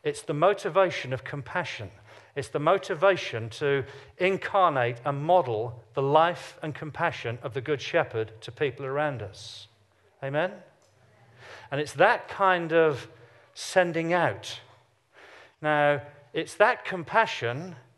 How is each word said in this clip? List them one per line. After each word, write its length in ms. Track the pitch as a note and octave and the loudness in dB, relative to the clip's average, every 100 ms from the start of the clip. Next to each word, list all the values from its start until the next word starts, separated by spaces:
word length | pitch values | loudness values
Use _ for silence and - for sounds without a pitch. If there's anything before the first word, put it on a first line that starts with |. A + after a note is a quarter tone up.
It's 200 | D#3 D3 | -6 -6
the 100 | - | -6
motivation 800 | D3 F3+ G3+ F#3 E3 F#3 - C3 | 2 2 2 0 2 2 0 -6
of 100 | B2+ | -8
compassion. 640 | - C#3+ B2+ F3+ E3 - G2+ - - - - | -6 -10 -6 -6 -6 -8 -12 -14 -20 -20 -10
It's 140 | - C3+ | -8 -4
the 100 | D3 | 0
motivation 920 | D3+ F#3+ - E3+ G3 F#3 - A#2 A2+ | 4 4 0 2 4 4 -2 -6 -8
to 340 | - D3 C#3 C3 - - - | -4 0 0 -2 -14 -20 -2
incarnate 800 | F#3 F#3+ - G3+ F3 C#3 A#2+ B2 | 0 0 0 4 4 4 0 0
and 180 | D3 C#3 | -4 -2
model 580 | D#3 F3+ B2+ G#2+ A#2 - - | 4 4 4 -2 -4 -8 -8
the 80 | - | -2
life 580 | C#3 D3+ E3+ F3 - - | 4 6 6 0 -12 -10
and 140 | D#3+ | -10
compassion 640 | - D#3 - E3 - A#2+ A#2 | -8 -12 -4 -4 -2 -8 -6
of 100 | C#3 | -8
the 80 | C3 | -8
Good 180 | A#2+ D3 | -4 -4
Shepherd 640 | - E3+ - A2+ A2 - | 0 0 0 -4 -6 -10
to 100 | - | -18
people 340 | - D3 C3 | -4 -4 -4
around 360 | C3+ C#3+ D3+ C3 | -6 -2 -2 -4
us. 460 | G2+ - - - - _ _ _ _ _ | -10 -12 -16 -18 -20 _ _ _ _ _
Amen? 300 | C3+ D3 F#3 G3 - _ _ _ _ _ _ - - - - | -4 -2 -2 -6 -20 _ _ _ _ _ _ -20 -20 -20 -8
And 80 | C#3 | -6
it's 140 | D3 | -6
that 340 | C3+ G3 A#3+ - | 4 4 4 -4
kind 460 | - G3 F3+ E3 | 0 2 2 2
of 340 | E3 D#3+ C3 - - - - _ | 4 4 2 -8 -20 -20 -20 _
sending 600 | - - F#3+ F3 E3 E3 | -14 0 2 2 -2 0
out. 460 | F3 D3 G2 - - - _ _ _ _ - - - - _ | 2 2 -2 -12 -14 -18 _ _ _ _ -20 -20 -20 -20 _
Now, 400 | D3+ D3+ D3 D3 - - _ | 0 4 4 2 -4 -20 _
it's 220 | F3 D#3 | -8 -8
that 300 | - G#3 A#3 | 4 4 4
compassion 880 | - F#3 D3 G#3+ G#3 - A#2 B2+ F#3 E3+ _ | -6 -8 0 0 2 -2 -4 -4 -10 -16 _